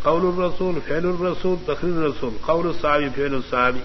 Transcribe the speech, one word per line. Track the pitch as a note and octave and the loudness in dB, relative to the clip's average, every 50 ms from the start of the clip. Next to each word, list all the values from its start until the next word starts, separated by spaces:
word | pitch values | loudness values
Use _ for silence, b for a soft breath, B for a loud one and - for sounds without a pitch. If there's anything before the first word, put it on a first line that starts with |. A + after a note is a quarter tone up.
| - | 2
قول | C#3+ D#3 E3+ F#3 | 2 2 2 2
الرسول، | F3+ F3 F3 F#3 F3 E3 - F#3 F#3 F3 - - - | 0 0 0 0 0 0 0 0 0 0 -2 -2 -2
فعل | C3+ D#3 E3+ | -2 -2 0
الرسول، | F3+ F3+ F3 F3+ F#3 E3 - - F#3 F#3 F3 - - | 0 -2 0 -2 -2 -2 0 0 0 0 0 -2 -4
تقریر | D3 - - F3 F3 E3 | -4 -2 0 0 0 2
الرسول، | D#3+ D3 C3 - - B2 A2 - - - | 0 0 0 -2 -4 -2 -2 -4 0 0
قول | D#3+ E3+ E3+ E3+ | 0 2 2 0
الصحابی، | D#3 - - D3+ D3 D3 D3 C#3 B2 | 0 0 2 2 2 2 2 0 0
فعل | C3+ C#3 C#3+ C3+ | -2 -2 0 0
الصحابی. | C3 B2 - - B2 B2 B2+ B2 B2 - | -2 -2 -2 0 2 2 2 2 0 -2